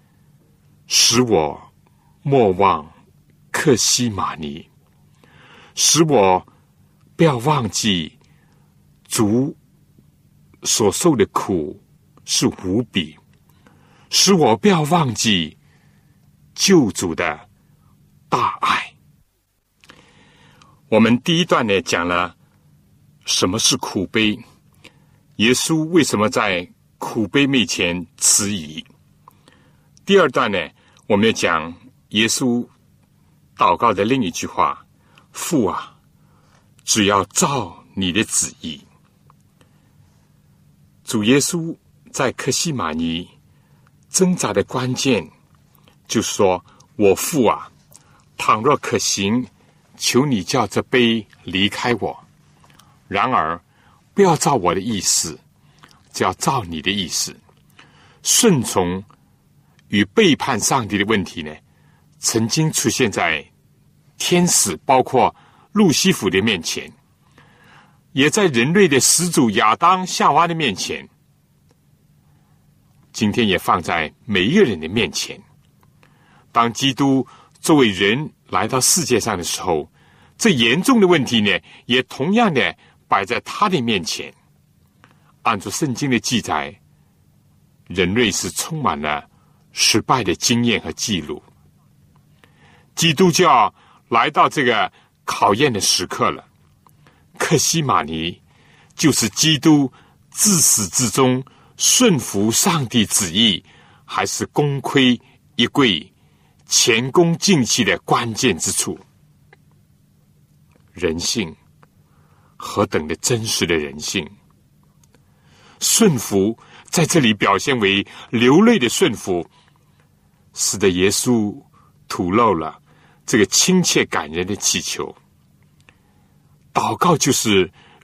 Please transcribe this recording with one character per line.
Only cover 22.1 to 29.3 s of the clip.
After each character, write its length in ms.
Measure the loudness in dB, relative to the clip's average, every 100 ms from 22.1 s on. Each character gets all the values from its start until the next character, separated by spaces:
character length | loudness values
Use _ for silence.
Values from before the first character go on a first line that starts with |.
| -2 -4 -8 _ _ _ _ _ _ _ _ -8
什 220 | -4 -2
么 120 | -2
是 180 | -2 -2
苦 300 | -4 -6 -4
悲， 300 | 0 0 -2 -10 _ _ _ -20 _ _ _ _ -2
耶 160 | 0
稣 300 | 2 0 -2 2
为 180 | 2
什 140 | 2 0
么 100 | 0
在 380 | 0 -2 -2 -6 _ _ -16
苦 300 | -10 -6 -2
悲 180 | 0 2
面 220 | 0 -2
前 380 | -2 -2 -4 -8 -4
迟 340 | 0 0 -2
疑。 320 | -6 -10 -14 -18 _ _ _ -20